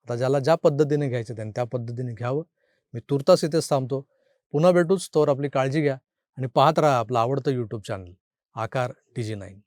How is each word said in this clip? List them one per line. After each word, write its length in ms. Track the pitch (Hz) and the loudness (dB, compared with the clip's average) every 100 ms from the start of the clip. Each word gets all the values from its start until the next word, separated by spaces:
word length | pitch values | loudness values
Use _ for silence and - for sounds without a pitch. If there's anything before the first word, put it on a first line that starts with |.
आता 140 | - 120 | -8 -4
ज्याला 240 | 127 143 | 0 0
ज्या 160 | 135 165 | 2 4
पद्धतीने 540 | 170 143 147 147 135 | 2 4 2 2 -2
घ्यायचं 260 | 120 110 110 | -4 -8 -10
त्याने 160 | 107 | -8
त्या 120 | 113 | -6
पद्धतीने 500 | 123 127 117 120 123 | -6 -6 -8 -8 -8
घ्यावं. 300 | 110 120 139 170 _ _ _ _ | -6 -6 -6 -8 _ _ _ _
मी 60 | 120 | -16
तुर्तास 440 | - - 139 180 | -4 0 4 4
इथेच 260 | 160 160 - | 4 -2 0
थांबतो. 380 | 139 131 135 139 _ _ _ _ | -2 0 -6 -8 _ _ _ _
पुन्हा 200 | 147 175 | 4 6
भेटूच, 380 | 180 170 190 - | 6 2 0 0
तोवर 160 | 156 147 | 2 2
आपली 200 | 135 143 | 2 0
काळजी 320 | 135 135 151 | -2 0 0
घ्या 160 | 143 131 _ _ _ - | -2 -4 _ _ _ -8
आणि 100 | 127 | -2
पाहत 320 | - 139 160 | 4 4 4
राहा 180 | 151 127 | 2 2
आपलं 220 | 110 120 | 0 0
आवडतं 320 | 117 135 143 | 0 -2 -2
YouTube 300 | 127 110 113 - | -4 -6 -10 -10
चॅनल 240 | 101 92 92 _ _ _ - | -12 -12 -20 _ _ _ -10
आकार 360 | 110 131 123 - _ - | -6 -4 -6 -8 _ -10
डीजी 200 | 110 104 | -8 -10
नाईन. 240 | 92 98 | -12 -20